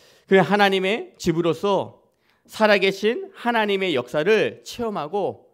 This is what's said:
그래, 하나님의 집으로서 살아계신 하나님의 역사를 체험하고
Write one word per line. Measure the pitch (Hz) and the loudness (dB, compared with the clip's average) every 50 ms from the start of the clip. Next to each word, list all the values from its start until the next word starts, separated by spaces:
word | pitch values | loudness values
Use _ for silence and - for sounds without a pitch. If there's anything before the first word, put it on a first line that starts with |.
| _ _ _ _ _ | _ _ _ _ _
그래, | - 196 190 | 4 4 4
하나님의 | 180 147 196 208 202 196 190 190 185 190 214 247 370 - _ | 4 4 4 4 4 4 2 2 0 -2 -2 -4 -6 -10 _
집으로서 | - - 180 160 160 170 165 156 - - 202 196 170 120 104 - _ _ _ _ _ _ _ _ _ _ | -6 -2 -2 0 0 0 -2 -2 -2 -2 -2 0 -2 -2 -6 -10 _ _ _ _ _ _ _ _ _ _
살아계신 | - - - 220 208 202 196 175 190 190 - - 214 240 381 381 - - | -12 -4 0 2 4 4 4 2 0 0 0 -2 -2 -2 -2 -6 -12 -14
하나님의 | - - 240 240 226 214 208 202 190 190 185 156 | -8 -4 -2 -2 0 0 0 -2 -2 -2 -2 -2
역사를 | 123 120 - - 151 156 185 220 208 160 117 98 - - | -2 -4 -4 -4 -2 0 2 2 2 0 -2 -4 -8 -16
체험하고 | - - - 240 226 208 175 143 151 180 208 185 139 107 - _ _ | -16 -10 -8 -8 -6 -6 -6 -8 -6 -6 -4 -4 -4 -6 -8 _ _